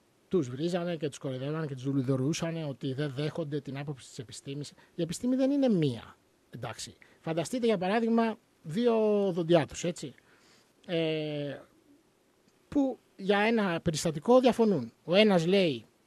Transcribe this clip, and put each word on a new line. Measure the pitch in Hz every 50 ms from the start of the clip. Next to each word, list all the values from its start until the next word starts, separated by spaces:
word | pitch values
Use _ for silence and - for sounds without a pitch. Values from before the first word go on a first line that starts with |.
| _ _ _ _ _
τους | - - 185 143 123
βρίζανε | 123 127 160 175 175 175 170 175 170
και | 151 160
τους | 143 -
κοροϊδεύανε | - - 143 131 127 131 143 156 160 160
και | 143 139
τους | 123 123
λουδορούσανε | 139 139 139 127 123 135 127 131 143 165 - 170 165 165 165 160
ότι | 143 131 - - 135 127
δεν | 127 151 147 127
δέχονται | 135 151 151 - - 165 143 147 147
την | - 147 135
άποψη | 139 143 147 147 127 -
της | - - -
επιστήμης. | 117 - 107 - - 139 139 147 143 - - _ - _ -
Η | -
επιστήμη | 170 160 - - - 247 262
δεν | 254 269 262
είναι | 285 285 269 254
μία, | 214 175 156 139 117 107 - - - _ _ _ _ _ _ _
εντάξει. | - 123 113 117 110 - - 120 - _ - _ _ _
Φανταστείτε | - 165 160 170 156 - - 254 233
για | 226 220
παράδειγμα | 175 185 185 208 233 226 220 226 233 226 226 214 - _ _ _ _
δύο | - 160 147 214 240 240 226 220 220 214 208 202 196
οδοντιάτρους, | 196 170 180 170 160 175 160 135 - - - -
έτσι, | 165 170 - - 135 - - _ _ _ _ _ _ _ _ _ _ _ _ -
ε, | - 180 165 165 160 160 156 151 151 147 147 143 143 135 - - _ _ _ _ _ - _ _ _ _ _ _ _ _ _ _ _ _ _ _
που | - - 294 269 262 233 - _ _ _
για | - 196 190 202 202
ένα | 208 220 233 226 202 190 165 160
περιστατικό | - 175 156 151 - 175 151 156 - - 247 254
διαφωνούν. | 254 247 - - 226 214 190 143 120 113 - _ -
Ο | 151 170
ένας | 202 214 214 196 175 160
λέει | 170 190 202 185 165 131 113 104 _ _ _ _